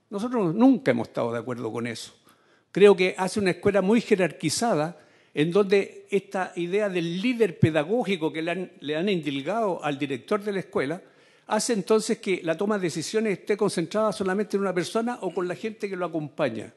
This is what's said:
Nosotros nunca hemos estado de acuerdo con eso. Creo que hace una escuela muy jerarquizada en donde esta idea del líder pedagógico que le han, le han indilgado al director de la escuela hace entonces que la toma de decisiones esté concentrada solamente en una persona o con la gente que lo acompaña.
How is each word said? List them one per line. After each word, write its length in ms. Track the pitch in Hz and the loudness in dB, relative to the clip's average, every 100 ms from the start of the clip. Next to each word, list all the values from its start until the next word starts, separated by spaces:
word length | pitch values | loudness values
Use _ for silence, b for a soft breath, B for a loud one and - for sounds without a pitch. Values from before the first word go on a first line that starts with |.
| _ | _
Nosotros 440 | 202 240 247 180 | -6 -2 0 0
nunca 380 | 196 262 233 147 | 6 6 6 2
hemos 160 | 117 107 | 0 -2
estado 240 | - 120 | -4 -4
de 80 | 117 | -4
acuerdo 320 | 113 120 113 | -6 -6 -6
con 160 | 120 117 | -4 -4
eso. 260 | 110 - - b b b b b | -6 -12 -18 b b b b b
Creo 240 | 170 202 185 | 6 8 8
que 200 | 185 - | 2 0
hace 220 | 185 220 | -4 0
una 120 | 190 | 0
escuela 300 | 170 202 196 | 0 0 2
muy 200 | 190 233 | 4 2
jerarquizada 960 | - 196 170 - 156 - 233 165 156 - b b b | 4 2 2 0 -4 0 0 0 -2 -6 b b b
en 180 | 143 160 | -2 2
donde 560 | 180 202 202 190 - - | 2 4 2 2 -6 -4
esta 400 | 196 - 196 180 180 | -4 -2 -4 -6 -4
idea 340 | 170 196 208 | -2 -2 0
del 320 | 180 170 175 | -2 -2 -2
líder 360 | 240 240 208 - | -2 2 0 4
pedagógico 760 | 165 156 147 240 185 190 156 | 2 2 0 0 0 -2 -2
que 80 | 147 | -2
le 100 | 165 | -4
han, 200 | 175 180 - | -4 -6 -8
le 140 | 139 151 | -6 -2
han 120 | 196 | 0
indilgado 760 | 180 147 139 139 220 214 165 | 0 -2 -4 -4 -2 -2 -2
al 140 | 147 135 | -4 -4
director 460 | 143 127 - 208 | -4 -6 -2 -4
de 80 | 208 | -2
la 80 | 196 | -6
escuela 420 | - 202 135 180 b b b b - | -4 -4 -2 -4 b b b b -4
hace 260 | 214 - | -2 0
entonces 440 | 226 - 220 214 214 | 0 2 2 2 -2
que 240 | 202 175 | -2 -2
la 140 | 165 165 | -2 -2
toma 200 | 208 208 | 0 0
de 60 | |
decisiones 560 | 180 165 147 220 220 175 | -2 -4 -4 -2 0 -2
esté 160 | - 202 | -2 0
concentrada 560 | 208 - 160 208 220 | 0 0 -2 0 0
solamente 460 | - 190 185 208 196 | 0 -2 -2 0 0
en 40 | |
una 120 | 196 | 0
persona 460 | 180 165 226 233 240 | -2 -2 -2 -2 -4
o 120 | 185 | -6
con 140 | 190 180 | -4 -4
la 80 | 175 | -4
gente 340 | 220 214 202 | -8 -8 -8
que 60 | 185 | -4
lo 100 | 175 | -4
acompaña. 680 | 165 147 - 143 110 107 | -4 -6 -2 -2 -2 -10